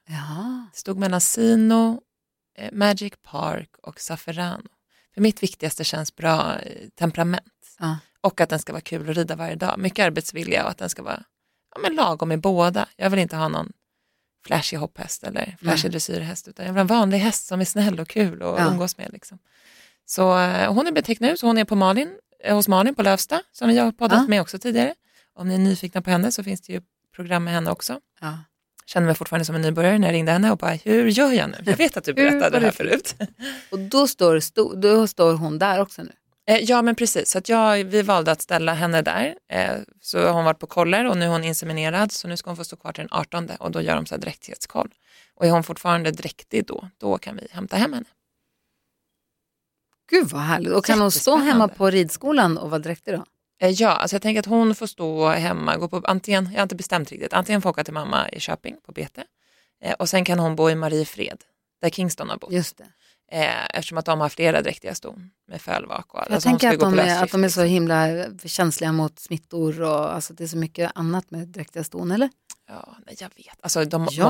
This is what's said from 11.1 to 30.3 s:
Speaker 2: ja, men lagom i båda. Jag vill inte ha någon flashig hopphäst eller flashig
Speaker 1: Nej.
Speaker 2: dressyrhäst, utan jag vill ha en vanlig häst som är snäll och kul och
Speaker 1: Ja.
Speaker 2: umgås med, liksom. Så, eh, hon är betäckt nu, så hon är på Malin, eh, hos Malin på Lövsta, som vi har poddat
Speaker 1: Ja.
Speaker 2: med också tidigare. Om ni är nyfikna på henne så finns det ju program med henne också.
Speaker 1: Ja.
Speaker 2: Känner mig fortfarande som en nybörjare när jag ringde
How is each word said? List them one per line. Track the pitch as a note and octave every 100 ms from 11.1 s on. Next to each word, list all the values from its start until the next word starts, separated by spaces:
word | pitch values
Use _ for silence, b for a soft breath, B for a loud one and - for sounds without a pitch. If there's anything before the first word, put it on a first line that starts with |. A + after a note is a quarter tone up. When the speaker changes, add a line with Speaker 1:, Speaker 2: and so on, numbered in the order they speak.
| - - _ _ _ _ -
Speaker 2:
ja, |
men | F#4+ D#4+
lagom | G#3 D#3 E3
i | D#3+
båda. | F#3+ F3+ F3 F3 - -
Jag | F#3+
vill | G3
inte | E3+ D#3+
ha | D#3
någon | D#2+ - - _ _ _ _ _ _ -
flashig | D#3+ - D3+
hopphäst | D3+ - - -
eller | - - G3 E3+
flashig | E3+ D#3
Speaker 1:
Nej. | F3+
Speaker 2:
dressyrhäst, | E3 - E3+ D#3+ F3 -
utan | - F#3
jag |
vill | F#3+
ha |
en | F#3 A#3
vanlig | G3 G3
häst | A3 - -
som | F#3
är | F#3
snäll | G#3 G3+ E3+
och | E3
kul | G#3+ F#3+ E3+
och | - F3+
Speaker 1:
Ja. | E3+
Speaker 2:
umgås | F3+ F3+ -
med, | -
liksom. | - - F#3 b b b b b b -
Så, | - F#3 F3+
eh, | F3+ F#3 G3
hon | G#3 E4+
är |
betäckt | D#4 - A3+
nu, | A#3+ F4
så | A#3
hon | A3+
är | G#3
på | G#3
Malin, | F#3+ G#3 D#4+ G4 _ _
eh, | G#3 G#3
hos | G#3
Malin | F#3+ A#3 C#4
på |
Lövsta, | G3+ F#3+ - E4 -
som | - A#3
vi | A#3+
har | A#3
poddat | - A#3 G#3+
Speaker 1:
Ja. | C#4
Speaker 2:
med | G3+
också | E3 F#3+
tidigare. | B3 A#3 C4 E4+ _ _ _
Om | - F#3
ni |
är | F#3
nyfikna | G3 F#3 F3+ F#3
på | F#3
henne | F3 G#3+
så | A3+
finns | G3 F#3+
det | -
ju | F3+ - _ _ -
program | F3 F3
med | E3+
henne | E3+ E3
också. | - - C4+ - _
Speaker 1:
Ja. | D#3 D#3+ - _ _ - -
Speaker 2:
Känner | F3+ E3
mig | D#3
fortfarande | D#3+ E3 D#3
som | D#3+
en |
nybörjare | D#3+ D#3+ F3 G#3
när | F3+
jag |
ringde | E3 D#3+